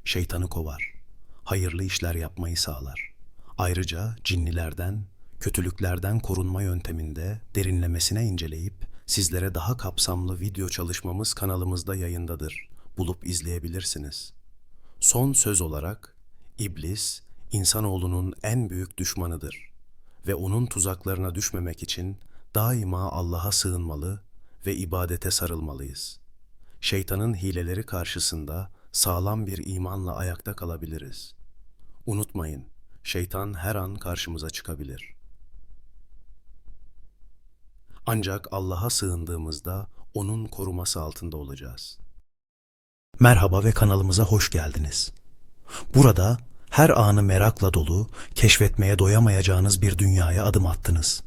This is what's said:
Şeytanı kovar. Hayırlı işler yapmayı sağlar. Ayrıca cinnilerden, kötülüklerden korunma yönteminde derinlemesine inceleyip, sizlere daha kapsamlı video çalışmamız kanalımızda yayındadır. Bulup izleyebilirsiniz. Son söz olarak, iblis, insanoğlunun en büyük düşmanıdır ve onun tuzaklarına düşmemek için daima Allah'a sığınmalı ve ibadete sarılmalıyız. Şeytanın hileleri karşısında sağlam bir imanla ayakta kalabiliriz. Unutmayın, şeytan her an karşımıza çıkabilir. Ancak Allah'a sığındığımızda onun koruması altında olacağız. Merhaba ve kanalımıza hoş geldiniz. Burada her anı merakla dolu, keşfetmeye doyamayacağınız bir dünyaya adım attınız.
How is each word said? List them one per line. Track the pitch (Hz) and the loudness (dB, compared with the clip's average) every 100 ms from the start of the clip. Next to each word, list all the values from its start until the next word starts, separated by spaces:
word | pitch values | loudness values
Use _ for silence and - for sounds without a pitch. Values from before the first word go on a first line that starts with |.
Şeytanı | - 92 85 85 87 | -2 -2 -2 -2 -2
kovar. | 85 78 73 - - - - - - | -2 -4 -6 -8 -10 -12 -14 -14 -14
Hayırlı | - 95 90 85 | -2 0 0 -2
işler | 95 - 85 | -2 -2 -2
yapmayı | 85 78 - 85 82 | -4 -6 -6 -4 -2
sağlar. | - 71 67 64 - - - - - - | -2 -4 -8 -10 -12 -14 -16 -14 -12 0
Ayrıca | 92 90 87 82 107 113 | 0 2 0 -2 -4 -4
cinnilerden, | - 90 82 85 80 73 90 104 101 - - - | -2 0 2 0 -2 -4 -4 -4 -8 -12 -14 -6
kötülüklerden | - 95 90 - 92 90 98 110 | -4 -2 -2 -2 -2 0 0 -2
korunma | - 92 92 92 | 0 -2 0 0
yönteminde | 98 87 87 82 78 76 87 110 - | -2 -2 -4 -6 -6 -6 -6 -6 -4
derinlemesine | 98 95 90 85 85 - 107 | -2 0 2 0 0 0 2
inceleyip, | 113 87 80 78 92 - - - - | 0 -2 -4 -6 -8 -6 -8 -8 -2
sizlere | - 87 90 95 | 0 2 0 -2
daha | 95 85 120 | -2 -2 -2
kapsamlı | 92 - - 90 90 90 | -4 0 0 0 -2 -2
video | 101 95 92 | -4 -4 -4
çalışmamız | - 85 90 92 95 107 | -4 -4 -4 -4 -4 -4
kanalımızda | - 98 92 90 90 82 95 | -2 -2 -2 -2 -2 -4 -4
yayındadır. | 87 87 85 82 76 - - - - - | -4 -4 -6 -6 -8 -10 -14 -14 -12 -4
Bulup | 87 90 - | -4 -4 -4
izleyebilirsiniz. | 87 80 87 87 90 90 78 71 - - - - - - - - - | -4 -4 -6 -6 -6 -6 -6 -8 -10 -12 -16 -18 -20 -18 -16 -16 4
Son | - 117 135 | 4 6 4
söz | 135 - 95 | 4 4 2
olarak, | 85 73 80 107 - - - - - - | 0 -2 -4 -8 -14 -20 -20 -16 -16 -6
iblis, | 101 80 78 104 - - - - - | -6 -4 -6 -4 -4 -6 -12 -12 -4
insanoğlunun | 104 92 107 107 95 90 90 92 - | 0 2 2 0 0 0 0 -2 -4
en | 104 120 107 | 0 0 0
büyük | 90 92 - | -4 -8 -4
düşmanıdır | 90 - 85 82 71 - - - - - - - - | -4 -2 -4 -4 -8 -12 -16 -16 -18 -18 -20 -8 -4
ve | |
onun | 90 92 110 123 | -2 0 0 0
tuzaklarına | - 98 92 95 92 95 | 0 -2 -2 -4 -4 -4
düşmemek | 87 - 98 90 82 | -2 -4 -4 -6 -6
için | - - 90 95 - - - | -8 -6 -6 -8 -14 -16 -4
daima | 107 113 123 95 92 95 | -2 0 0 0 -2 -2
Allah'a | 82 87 85 82 | -2 -4 -2 0
sığınmalı | - 98 87 82 76 82 98 - - - - 98 | 0 0 -2 -4 -4 -6 -8 -12 -18 -18 -8 -4
ve | 98 | -4
ibadete | 92 90 87 87 92 | -2 -2 -2 -2 0
sarılmalıyız. | - 87 82 78 67 69 65 - - - - - - - - | 0 -2 -4 -6 -8 -10 -10 -12 -14 -18 -20 -20 -20 -18 -6
Şeytanın | - 101 92 95 113 | -2 -2 -2 -2 0
hileleri | 107 95 90 85 92 110 | 0 -2 -2 -2 -4 -4
karşısında | 92 85 90 - 82 73 82 95 - - | -4 -4 -2 -2 -4 -6 -8 -8 -12 -6
sağlam | - - 87 95 110 101 | 0 2 2 0 -2 -4
bir | 98 - | -6 -6
imanla | 92 92 98 92 - | -4 -4 -4 -6 -4
ayakta | 92 85 - 98 | -4 -6 -8 -8
kalabiliriz. | 87 82 82 78 - - - - - - - - - - - | -8 -8 -8 -10 -10 -14 -14 -16 -16 -14 -18 -16 -14 -10 -6
Unutmayın, | 104 104 - 78 71 - - - - | -4 -4 -4 -6 -8 -12 -18 -16 -14
şeytan | - 92 87 95 104 | -6 -4 -4 -4 -6
her | 92 95 | -6 -4
an | 104 92 | -4 -4
karşımıza | 98 92 87 - 82 78 | -8 -6 -6 -6 -8 -8
çıkabilir. | - - 76 71 65 - - - - - - - - - - - - - - - - - - - - - _ - - - - - - - - - | -10 -10 -10 -10 -12 -14 -16 -16 -16 -14 -14 -12 -12 -14 -18 -16 -14 -14 -16 -16 -14 -12 -12 -14 -14 -18 _ -20 -18 -20 -20 -20 -20 -16 -8 -2
Ancak | 113 98 101 - | -2 -2 -6 -6
Allah'a | 98 95 87 117 | -4 -4 -2 0
sığındığımızda | - 98 87 82 85 80 76 87 95 95 - - | 0 -2 -4 -4 -6 -6 -8 -6 -6 -8 -10 -8
onun | 107 98 110 110 | -4 -2 -4 -6
koruması | - 95 90 87 90 | -6 -4 -4 -4 -4
altında | 78 - 85 78 | -6 -6 -8 -8
olacağız. | 69 67 65 62 - - - - - _ _ _ _ _ _ _ _ - | -10 -10 -12 -12 -14 -12 -14 -14 -20 _ _ _ _ _ _ _ _ 8
Merhaba | 123 113 95 95 | 10 10 8 6
ve | 110 | 4
kanalımıza | 107 104 98 95 92 | 6 6 6 4 4
hoş | 104 107 - | 6 4 4
geldiniz. | 82 78 78 73 - - - - - - - - - - | 0 0 -2 -2 -2 -4 -6 -16 -16 -16 -16 -12 -8 4
Burada | 131 135 90 95 120 - - - | 10 10 10 4 2 -2 -14 0
her | - 160 | 8 8
anı | - 104 104 | 10 8 8
merakla | 101 95 107 - 98 | 6 6 6 6 4
dolu, | 87 78 90 110 - - | 4 2 2 0 -6 -8
keşfetmeye | - 110 - 104 - 98 101 | 6 8 10 6 6 4 6
doyamayacağınız | 95 107 113 95 95 92 98 95 | 8 8 8 8 6 6 6 6
bir | 101 87 | 4 6
dünyaya | 98 95 85 87 | 6 6 6 4
adım | 101 - 90 | 4 4 4
attınız. | 82 - 82 78 - | 2 4 4 4 -2